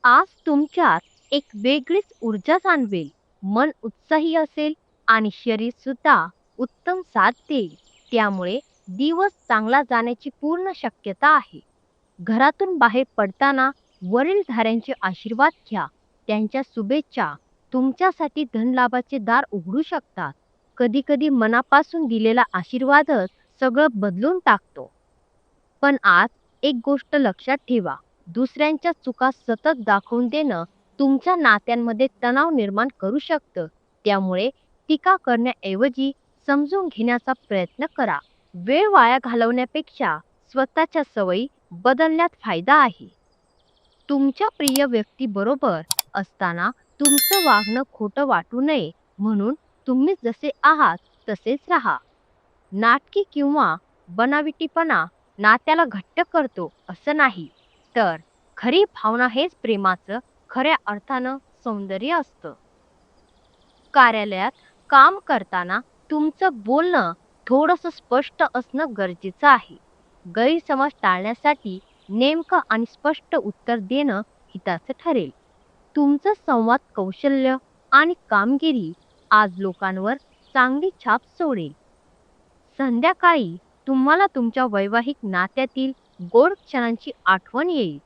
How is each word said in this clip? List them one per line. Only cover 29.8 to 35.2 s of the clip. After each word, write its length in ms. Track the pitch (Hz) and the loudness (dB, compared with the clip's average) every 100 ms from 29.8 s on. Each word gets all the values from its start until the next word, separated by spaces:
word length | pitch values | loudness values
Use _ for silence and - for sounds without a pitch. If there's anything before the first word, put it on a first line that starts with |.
| 214 | 0
दाखवून 420 | 202 - 240 247 | 0 0 -4 -2
देणं 360 | 294 294 175 170 _ _ - | -2 -2 -4 -8 _ _ -2
तुमच्या 360 | 277 269 349 359 | 0 2 0 2
नात्यांमध्ये 720 | 269 208 - 233 233 220 269 _ | 4 2 0 -4 -2 -2 -2 _
तणाव 280 | 240 254 330 | -2 0 0
निर्माण 380 | 285 202 196 254 _ | 0 -2 -2 -4 _
करू 180 | 190 277 | -6 -6
शकतं. 480 | - 302 _ 185 160 _ _ _ | -4 -6 _ -10 -10 _ _ _
त्यामुळे 460 | 208 196 190 185 233 _ _ _ - | -2 0 0 -2 -4 _ _ _ -2
टीका 280 | 311 370 | 0 2
करण्याऐवजी 960 | 381 | 0